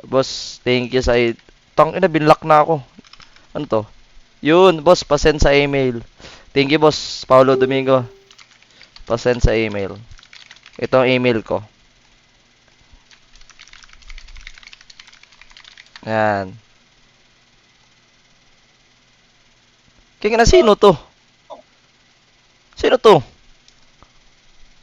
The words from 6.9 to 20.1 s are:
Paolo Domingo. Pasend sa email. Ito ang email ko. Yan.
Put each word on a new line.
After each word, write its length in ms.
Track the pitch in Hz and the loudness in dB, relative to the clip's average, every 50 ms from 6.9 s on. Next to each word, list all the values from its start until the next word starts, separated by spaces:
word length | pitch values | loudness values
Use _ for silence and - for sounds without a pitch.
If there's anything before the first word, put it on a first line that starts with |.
| 143 - - - - - - | 0 0 -8 -12 -14 -10 -2
Paolo 300 | - 131 131 131 131 135 | 2 4 4 4 4 2
Domingo. 520 | 131 131 131 135 135 135 131 135 131 123 120 - - _ _ - _ - _ _ _ _ _ _ _ - _ _ - - | 0 0 0 -2 -2 -2 0 0 -2 -2 -6 -16 -20 _ _ -20 _ -20 _ _ _ _ _ _ _ -20 _ _ -16 -8
Pasend 340 | - 113 120 - 123 123 120 | -6 -6 -4 -2 -2 -2 0
sa 140 | - - 110 | 0 0 0
email. 420 | 113 113 107 101 101 98 95 98 104 117 - - - - _ - - - - - _ _ - _ | 0 -2 -4 -6 -8 -8 -10 -12 -14 -18 -20 -20 -20 -20 _ -20 -20 -20 -20 -20 _ _ -20 _
Ito 200 | - 127 - - | -12 -6 -2 0
ang 120 | 131 127 123 | 0 2 2
email 300 | 131 127 123 123 120 110 | 0 0 0 0 -2 -2
ko. 200 | 101 - 87 101 107 - _ _ _ _ _ _ _ _ _ _ _ _ _ _ _ _ _ _ _ _ _ _ _ _ _ - _ _ - _ _ _ _ - - - - - - - - - - - - - - - - - - - - - - - - - - - - _ - _ - - - - _ - _ _ _ _ - - - - - - - - - _ - - - | -4 -6 -8 -8 -8 -12 _ _ _ _ _ _ _ _ _ _ _ _ _ _ _ _ _ _ _ _ _ _ _ _ _ -20 _ _ -20 _ _ _ _ -20 -20 -20 -20 -20 -20 -20 -20 -20 -20 -20 -20 -20 -20 -20 -20 -20 -20 -20 -20 -20 -20 -20 -20 -20 -20 -20 -20 _ -20 _ -20 -20 -20 -20 _ -20 _ _ _ _ -20 -20 -20 -20 -20 -20 -20 -20 -20 _ -20 -16 -10
Yan. 500 | 110 110 110 107 107 104 98 98 92 107 113 _ _ _ _ _ _ _ _ _ _ _ _ _ _ _ _ _ _ _ _ _ _ _ _ _ _ _ _ _ _ _ _ _ _ _ _ _ _ _ _ _ _ _ _ _ _ _ _ _ _ _ _ _ _ _ _ _ _ _ _ _ _ _ _ _ _ _ _ _ _ | -6 -4 -2 -2 -2 -2 -4 -6 -10 -14 -20 _ _ _ _ _ _ _ _ _ _ _ _ _ _ _ _ _ _ _ _ _ _ _ _ _ _ _ _ _ _ _ _ _ _ _ _ _ _ _ _ _ _ _ _ _ _ _ _ _ _ _ _ _ _ _ _ _ _ _ _ _ _ _ _ _ _ _ _ _ _